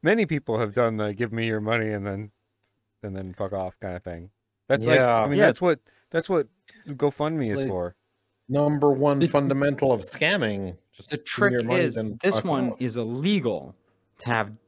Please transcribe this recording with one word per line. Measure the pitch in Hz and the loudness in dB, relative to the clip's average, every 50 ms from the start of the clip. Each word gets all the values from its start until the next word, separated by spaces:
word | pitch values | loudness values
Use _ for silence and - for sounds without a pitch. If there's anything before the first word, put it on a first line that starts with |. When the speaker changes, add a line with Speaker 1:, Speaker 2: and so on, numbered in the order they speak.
Speaker 1:
Many | - 156 208 233 214 | 4 4 4 4 2
people | - - 113 - - 113 110 | 0 -2 -4 -2 -2 -2 0
have | 117 107 101 | 0 0 0
done | 123 120 113 113 107 | 2 2 2 2 0
the | 107 104 104 | -2 -2 -2
"give | 98 120 110 107 | -2 -4 -4 -2
me | 113 113 113 | -4 -2 -2
your | 110 110 | -2 -2
money | 107 107 113 117 110 110 | -2 0 0 0 0 -2
and | 107 104 98 | -4 -4 -4
then, | 101 98 98 107 104 _ _ _ _ _ _ _ _ _ _ _ _ _ _ - | -4 -6 -6 -8 -10 _ _ _ _ _ _ _ _ _ _ _ _ _ _ -12
and | 104 95 | -10 -10
then | 95 95 92 90 | -8 -10 -10 -8
fuck | - 104 95 101 | -8 -8 -6 -4
off" | 95 92 92 - _ | -6 -6 -6 -8 _
kind | - 98 90 | -10 -10 -10
of | 90 _ | -8 _
thing. | 92 85 85 85 98 _ _ _ _ _ _ _ _ | -10 -12 -12 -14 -18 _ _ _ _ _ _ _ _
That's | 131 135 110 | 0 0 4
like, | 117 156 143 | 4 4 4
Speaker 2:
Yeah. | 131 120 117 113 107 | 6 4 4 2 2
Speaker 1:
I | 107 | 2
mean, | - 190 | 2 4
Speaker 3:
Yeah. | 208 165 | 4 4
Speaker 1:
that's | 123 - | 4 2
what, | 175 180 160 139 _ _ _ _ _ _ | 2 0 0 0 _ _ _ _ _ _
that's | - 165 165 - | -4 -4 -2 0
what | 190 170 - - _ _ _ _ - - - - | 0 0 0 -2 _ _ _ _ -20 -20 -14 -14
GoFundMe | 143 127 147 143 139 - 147 151 165 156 135 113 | -6 0 0 0 0 0 -4 -2 -2 -2 -2 -2
Speaker 2:
It's | 104 | -2
Speaker 1:
is | 117 135 | -2 -2
Speaker 2:
like | 131 | -2
Speaker 1:
for. | 98 90 87 87 - _ _ _ _ _ _ _ _ _ _ _ | -2 -4 -4 -6 -8 _ _ _ _ _ _ _ _ _ _ _
Speaker 2:
number | 127 139 147 147 151 147 139 147 | 0 2 2 2 2 4 4 4
one | 139 131 139 147 143 139 | 4 4 4 2 4 4
Speaker 3:
The | - 170 | 2 4
Speaker 2:
fundamental | - 143 143 135 135 135 143 143 143 - - 135 | 4 2 2 2 0 2 0 0 0 2 2 2
of | 127 110 | 2 0
scamming. | - - - - 151 156 196 202 135 107 104 98 98 92 90 - _ _ _ | 0 -8 -6 -2 0 0 0 0 0 -2 -2 -4 -6 -8 -10 -12 _ _ _
Just | _ - - | _ -12 -8
Speaker 3:
The | - 143 | -8 -8
Speaker 2:
give | - - - - | -6 -8 -2 2
me | 208 202 | 2 2
your | 123 123 | 2 2
Speaker 3:
trick | 117 113 | 0 0
Speaker 2:
money, | 123 - | 2 2
Speaker 3:
is, | 175 151 120 | 2 0 0
Speaker 2:
then | 113 110 107 107 113 | -2 -6 -6 -6 -2
Speaker 3:
this | - 185 - | 0 0 0
Speaker 2:
fuck | 110 - | 2 0
Speaker 3:
one | 185 151 135 127 123 107 | 0 0 0 0 -2 -2
Speaker 2:
off. | - | -4
Speaker 3:
is | 127 123 107 120 | -6 -4 -4 -4
illegal | 117 110 117 127 147 185 208 196 135 120 101 80 67 65 - _ _ _ _ _ _ _ _ _ | -4 -4 -4 -2 0 0 0 2 0 0 -2 -4 -6 -12 -20 _ _ _ _ _ _ _ _ _
to | - 123 | -4 -2
have | 120 113 107 101 107 113 _ | 0 0 0 -2 -6 -20 _